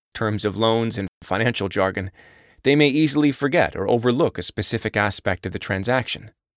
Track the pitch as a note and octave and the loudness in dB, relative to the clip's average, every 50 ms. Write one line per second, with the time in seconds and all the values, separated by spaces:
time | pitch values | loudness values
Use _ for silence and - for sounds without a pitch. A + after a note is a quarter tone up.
0 | _ _ - - A#2 G#2+ G#2+ G#2 G#2 G#2 F#2+ G2+ A2+ A2+ A2+ A#2 A2+ A2+ - G2+ | _ _ -8 -4 -4 -2 -2 0 -2 -2 0 2 2 2 4 2 0 -2 -4 -4
1 | G2 F2+ _ _ - - F#2 G2+ A2+ A#2+ A2+ - G2 F#2+ - G2+ F#2+ F#2+ F#2+ G2 | -6 -8 _ _ -8 -4 -2 0 0 0 0 -2 -4 -4 0 0 0 0 0 -4
2 | F#2+ F#2+ _ _ - - - _ _ _ _ _ - C#3 C#3+ D3+ D3 C#3+ C3 D3+ | -8 -8 _ _ -20 -20 -20 _ _ _ _ _ 2 2 6 6 6 4 6 4
3 | D#3 D3 C#3 D3+ D3 C#3+ C3 - C#3+ C#3 D#3+ E3+ G#2 C#2+ C#2+ - F#2+ G2 A#2+ A#2 | 2 2 4 2 2 2 2 0 -2 0 2 2 0 0 -2 -4 0 0 0 2
4 | A2 B2 A#2+ C#3 E3 A#2 - - E2+ - - - G#2 - - A2 - G#2+ - G#2+ | 2 0 0 2 0 -2 -2 -4 -6 -4 -2 -2 0 0 0 0 -4 -2 -2 0
5 | G#2 G2+ - - - G#2 F#2 - - F#2+ F2 F#2+ - - G2+ F#2+ G2+ A#2 B2+ B2+ | 0 2 0 0 0 -2 -4 -4 -6 -8 -8 -8 -6 -4 -4 -4 -2 0 0 0
6 | A2+ - - G2+ G#2 A2 _ _ _ _ _ | -2 -4 -8 -10 -10 -20 _ _ _ _ _